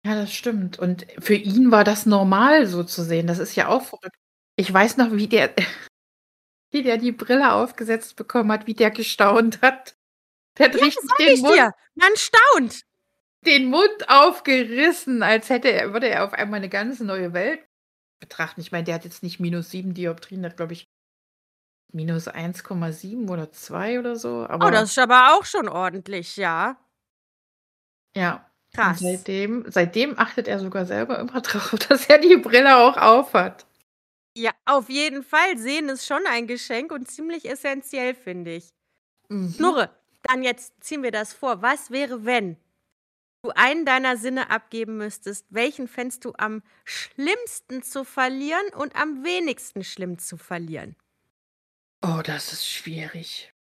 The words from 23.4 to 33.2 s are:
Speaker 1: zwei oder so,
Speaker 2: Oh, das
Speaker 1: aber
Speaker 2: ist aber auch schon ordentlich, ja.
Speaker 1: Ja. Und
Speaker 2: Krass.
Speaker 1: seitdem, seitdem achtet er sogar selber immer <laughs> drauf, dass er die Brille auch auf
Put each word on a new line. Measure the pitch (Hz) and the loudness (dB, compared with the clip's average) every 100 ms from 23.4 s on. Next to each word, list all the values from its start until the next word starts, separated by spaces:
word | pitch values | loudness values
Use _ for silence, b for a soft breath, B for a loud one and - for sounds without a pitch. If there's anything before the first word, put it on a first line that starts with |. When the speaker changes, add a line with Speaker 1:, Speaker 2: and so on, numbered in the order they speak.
| 156 | -10
Speaker 1:
zwei | - - 170 202 247 | -16 -12 -8 -6 -6
oder | 240 233 | -6 -8
so, | 120 120 | -8 -8
Speaker 2:
Oh, | 113 | -6
das | |
Speaker 1:
aber | 165 - 214 | 0 2 2
Speaker 2:
ist | 202 - | 0 0
aber | 247 247 254 349 | 4 6 6 4
auch | 403 | 2
schon | 403 226 | -4 -4
ordentlich, | 175 185 185 185 196 170 - | -4 -6 -6 -10 -12 -10 -6
ja. | 185 165 208 262 _ _ _ _ _ _ _ _ _ _ _ _ _ 196 | -4 -2 -4 -6 _ _ _ _ _ _ _ _ _ _ _ _ _ -4
Speaker 1:
Ja. | 175 151 _ _ _ | -4 -4 _ _ _
Und | - | -2
Speaker 2:
Krass. | 202 175 | -2 0
Speaker 1:
seitdem, | 180 185 185 190 202 240 226 | -4 -6 -6 -6 -6 -6 -4
seitdem | 190 175 214 285 262 | 0 0 0 -4 0
achtet | 220 - 214 | -2 -2 -6
er | 202 | -6
sogar | 190 190 180 | -6 -8 -6
selber | 202 233 254 | -6 -4 -6
immer | 240 254 | -6 -8
<laughs> | |
drauf, | 240 208 - 220 - | -6 -6 -4 -6 2
dass | 269 - | 2 8
er | 294 | 8
die | 339 349 | 8 6
Brille | 226 247 277 254 | 6 6 8 8
auch | 240 262 | 8 6
auf | 220 233 | 6 6